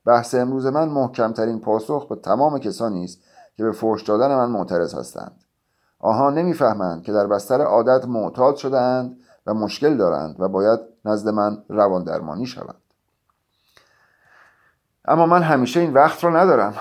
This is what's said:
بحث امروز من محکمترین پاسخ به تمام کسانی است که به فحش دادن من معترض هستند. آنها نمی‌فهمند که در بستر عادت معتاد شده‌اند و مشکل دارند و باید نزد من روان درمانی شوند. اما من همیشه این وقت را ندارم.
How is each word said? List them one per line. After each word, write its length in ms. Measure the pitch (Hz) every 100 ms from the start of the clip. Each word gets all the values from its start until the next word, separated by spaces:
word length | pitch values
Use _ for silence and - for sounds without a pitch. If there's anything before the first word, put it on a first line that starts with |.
بحث 300 | 117 120 117
امروز 320 | 127 123 131 131
من 220 | 147 160
محکمترین 720 | 143 123 123 110 110 113 113
پاسخ 460 | 113 110 110 147 -
به 80 | 110
تمام 420 | 92 113 151 139
کسانی 460 | 104 92 117 92
است 180 | 87 - _ - - -
که 80 |
به 80 | 110
فحش 300 | 101 110 107
دادن 340 | 107 104 139 135
من 140 | 120
معترض 440 | 107 90 87 78
هستند. 500 | 71 62 50 50 _ _ _ _ _ _ _
آنها 320 | 104 113 139
نمی‌فهمند 720 | 151 175 156 123 101 90 82
که 100 | 98
در 140 | 104 101
بستر 340 | 101 - 135
عادت 440 | 147 110 117 127 123
معتاد 500 | 117 90 127 135 143
شده‌اند 600 | 135 131 127 127 123 - _ _ -
و 80 |
مشکل 420 | 107 104 - 147 131
دارند 400 | 90 73 78 82
و 80 | 95
باید 320 | 95 104 117 - _
نزد 240 | 107 107 107
من 360 | 104 104 104 -
روان 360 | 104 101 92
درمانی 420 | 82 82 80 85 123
شوند. 360 | - - - _ _ _ _ _ _ _ _ _ _ _ _ _ _ _ _ _ _ _ _ _ _
اما 220 | - 156 170
من 160 | 175
همیشه 380 | 160 143 123 170
این 120 | 165
وقت 320 | 135 156 -
را 60 | 175
ندارم. 440 | 165 190 127 101 104